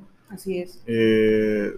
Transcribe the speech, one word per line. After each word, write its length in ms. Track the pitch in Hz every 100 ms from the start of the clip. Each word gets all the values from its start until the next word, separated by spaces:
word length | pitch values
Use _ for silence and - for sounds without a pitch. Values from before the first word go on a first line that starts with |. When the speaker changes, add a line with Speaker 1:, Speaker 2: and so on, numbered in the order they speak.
| - _ -
Speaker 1:
Así 300 | 196 190 180
es. 220 | 175 - -
Speaker 2:
Eh, 840 | 113 110 110 110 107 107 107 104